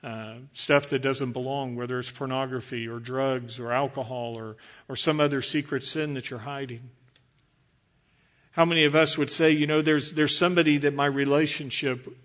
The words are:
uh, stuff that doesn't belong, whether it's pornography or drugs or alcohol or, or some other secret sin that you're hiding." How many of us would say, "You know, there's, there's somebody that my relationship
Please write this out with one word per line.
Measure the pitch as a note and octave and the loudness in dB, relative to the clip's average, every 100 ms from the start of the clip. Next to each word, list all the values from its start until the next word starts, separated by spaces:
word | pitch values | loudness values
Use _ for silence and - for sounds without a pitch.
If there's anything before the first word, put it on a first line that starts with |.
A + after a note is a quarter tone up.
uh, | C#3 A2 A2 A#2 C3+ | -10 -10 -12 -14 -16
stuff | - - C#3+ C#3+ | -10 4 4 4
that | C3+ | -2
doesn't | C3+ C3+ C3+ | 0 -2 -2
belong, | A#2+ B2+ C#3 C3+ A#2+ | -4 -6 -4 -6 -6
whether | B2 B2+ | -4 -4
it's | B2 | -6
pornography | - C3+ C3 C3 B2+ A2 B2 A2+ | -8 -4 -2 -2 -4 -6 -8 -6
or | A#2 | -8
drugs | A#2 C3 C3+ C3 A#2 A#2 | -8 -2 0 -2 -6 -10
or | A#2 | -2
alcohol | B2 C3+ C3+ A#2+ B2+ A#2+ A2+ | 0 0 -4 -6 -6 -6 -8
or, | A2 A2 - - _ | -12 -14 -20 -20 _
or | B2+ | 0
some | - D3+ | 2 4
other | D3 C#3 | 2 2
secret | B2+ D3+ C#3+ C3+ | 0 -2 -2 -2
sin | C3 D#3 D3+ C3+ | 0 0 -2 -4
that | - | -6
you're | B2 | -10
hiding." | A2 C#3+ C3 A#2 B2+ _ _ _ _ _ _ _ _ _ _ _ _ _ _ _ _ | -10 -8 -8 -10 -16 _ _ _ _ _ _ _ _ _ _ _ _ _ _ _ _
How | - E3 | 2 4
many | E3+ | 6
of | D3+ D3+ | 6 6
us | D#3 D3+ | 4 2
would | C#3+ | 0
say, | - D#3+ | 4 4
"You | D3+ D3 | 4 4
know, | D#3 | 2
there's, | D#3 D3+ C3+ | 4 2 2
there's | D#3 D3+ - | 0 2 4
somebody | F3+ F3 D#3+ D3 | 2 4 4 4
that | C#3+ | 2
my | C#3+ C#3+ | 2 0
relationship | C#3 C#3 C#3+ D#3 - C#3+ - C#3+ B2+ B2+ - | 2 2 2 2 -2 -6 -4 -4 -4 -10 -20